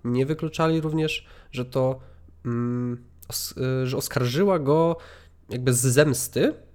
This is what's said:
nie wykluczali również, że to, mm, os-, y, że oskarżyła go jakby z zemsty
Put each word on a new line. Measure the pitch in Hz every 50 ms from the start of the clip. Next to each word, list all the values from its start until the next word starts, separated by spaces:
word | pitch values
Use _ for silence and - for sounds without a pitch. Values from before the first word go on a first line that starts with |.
| -
nie | 120 120 127 135
wykluczali | 139 156 151 170 156 - - 165 160 160 160
również, | 151 156 156 160 156 156 - - - - - - - -
że | - 131 123
to, | 127 - 135 131 131 131 127 - - - - - - - - -
mm, | 120 117 120 120 120 123 123 123 123 120 123 - - - - - -
os-, | - - - - - - 127 131 131 131
y, | 131
że | 127 131
oskarżyła | 139 135 - - 127 127 120 120 156 202 202 190 165
go | 143 135 147 160 165 170 165 165 - - - - - - - - - -
jakby | - 123 127 131
z | 123 120
zemsty | 127 131 120 139 151 156 123 - - - - 131 165 285 311 - - -